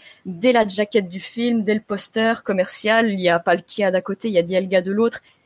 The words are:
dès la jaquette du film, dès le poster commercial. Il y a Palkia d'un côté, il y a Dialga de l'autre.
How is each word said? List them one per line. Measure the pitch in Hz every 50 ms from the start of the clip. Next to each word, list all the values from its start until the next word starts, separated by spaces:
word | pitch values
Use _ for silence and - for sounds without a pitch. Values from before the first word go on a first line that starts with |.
| - - - _ -
dès | 190 175 170 214 254 240
la | 233 214
jaquette | 202 190 208 208 208 - 214 190 170
du | 180 190
film, | - - - 233 240 240 233 226 196
dès | 214 214
le | 214
poster | - - 208 196 - - - 220 220 226 226 226 -
commercial. | - 196 185 185 - - - - 214 226 226 226 220
Il | 196 190
y | 180 175
a | 170 170
Palkia | - 185 175 175 - - - - 202 190
d'un | 185 185
côté, | 185 - 190 - - 226
il | 196
y | 175
a | 170
Dialga | 170 190 185 190 185 190 185
de | 175 190
l'autre. | 196 214 226 233 - - - _ _ _ _